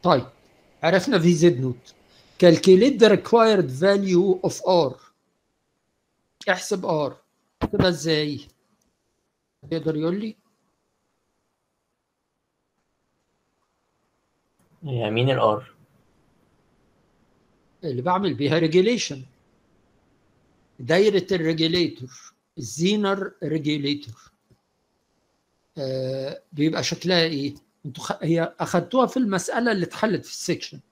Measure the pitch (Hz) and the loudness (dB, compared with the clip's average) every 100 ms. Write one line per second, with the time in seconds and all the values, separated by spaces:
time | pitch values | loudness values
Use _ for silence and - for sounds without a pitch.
0 | 175 147 - _ _ _ _ _ 160 180 | 2 2 0 _ _ _ _ _ 0 0
1 | 185 208 165 165 170 131 131 123 - _ | 2 2 2 4 4 2 -4 -6 -14 _
2 | _ _ _ _ 180 165 190 185 254 240 | _ _ _ _ 6 6 8 8 6 6
3 | 214 190 - 233 220 208 147 127 185 202 | 6 6 4 4 4 4 0 0 2 2
4 | 196 175 196 185 175 - 185 180 139 - | 2 2 2 0 -2 -4 0 2 2 -4
5 | _ _ _ _ _ _ _ _ _ _ | _ _ _ _ _ _ _ _ _ _
6 | _ _ _ _ - 185 - 196 185 156 | _ _ _ _ -4 -4 -4 -6 -4 -4
7 | 143 - _ _ _ _ - 202 190 165 | -4 -10 _ _ _ _ -6 0 0 0
8 | 156 151 151 135 - _ _ _ _ _ | -2 -2 -2 -8 -14 _ _ _ _ _
9 | _ _ _ _ _ _ 143 160 160 151 | _ _ _ _ _ _ -10 -6 -4 -4
10 | 160 190 220 - _ _ _ _ _ _ | -4 -4 -8 -12 _ _ _ _ _ _
11 | _ _ _ _ _ _ _ _ _ _ | _ _ _ _ _ _ _ _ _ _
12 | _ _ _ _ _ _ _ _ _ _ | _ _ _ _ _ _ _ _ _ _
13 | _ _ _ _ _ _ _ _ _ _ | _ _ _ _ _ _ _ _ _ _
14 | _ _ _ _ _ _ _ _ 156 123 | _ _ _ _ _ _ _ _ -8 -4
15 | 110 110 127 123 113 107 - _ _ _ | -2 -2 -2 0 0 0 -8 _ _ _
16 | _ _ _ _ _ _ _ _ _ _ | _ _ _ _ _ _ _ _ _ _
17 | _ _ _ _ _ _ _ _ 165 123 | _ _ _ _ _ _ _ _ -8 -4
18 | 143 185 196 120 143 156 160 175 196 240 | -2 -2 -2 -2 -2 0 2 2 2 0
19 | - 131 131 _ _ _ _ _ _ _ | -4 -10 -16 _ _ _ _ _ _ _
20 | _ _ _ _ _ _ _ _ 123 170 | _ _ _ _ _ _ _ _ 0 4
21 | 208 196 180 190 160 160 160 175 160 - | 4 2 -2 -2 0 0 0 0 -2 -4
22 | 127 - - _ _ - 123 - 175 214 | -18 -20 -20 _ _ -16 -14 -2 0 0
23 | 196 196 190 - 151 156 147 151 139 147 | 0 -2 -6 -8 -6 -4 -2 -4 -4 -6
24 | - - - _ _ _ _ _ _ _ | -8 -20 -20 _ _ _ _ _ _ _
25 | _ _ _ _ _ _ _ - 135 131 | _ _ _ _ _ _ _ -10 -6 -4
26 | 131 135 135 - _ 147 156 160 135 165 | -6 -6 -8 -12 _ -2 0 0 -4 -6
27 | 170 180 165 147 143 - _ _ 147 127 | -2 0 0 -2 -6 -10 _ _ -16 -14
28 | - - 156 170 170 - 165 180 170 254 | -8 -6 -2 0 -2 -4 -2 -2 0 0
29 | 240 262 226 190 - 233 240 208 170 - | 0 0 -2 -2 -4 -2 -2 -2 -4 -2
30 | 220 160 - - - 170 - 147 _ | -2 -2 -6 -12 -6 -6 -8 -18 _